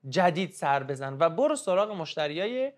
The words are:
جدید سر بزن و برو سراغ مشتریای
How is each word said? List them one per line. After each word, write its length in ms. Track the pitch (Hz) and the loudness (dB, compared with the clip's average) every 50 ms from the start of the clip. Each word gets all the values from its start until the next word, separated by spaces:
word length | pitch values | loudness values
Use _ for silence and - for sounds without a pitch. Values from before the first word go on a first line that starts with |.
| _ 135 | _ -2
جدید 420 | 131 175 185 180 165 165 190 175 | 0 4 4 4 4 2 -2 -4
سر 320 | - - - 147 139 139 135 | -4 -4 0 2 2 2 0
بزن 340 | 131 143 127 139 135 139 135 | -2 -6 -6 -6 -8 0 2
و 100 | 160 165 | 2 2
برو 260 | 165 170 269 302 302 | 4 2 2 2 2
سراغ 360 | 277 - - 180 185 208 214 | 0 0 2 2 2 2 0
مشتریای 800 | 214 185 160 147 - - 151 147 147 165 190 214 247 254 262 277 277 | -2 -8 -8 -6 -4 -4 -4 -2 -2 -2 -4 -2 -2 -2 -4 -4 -6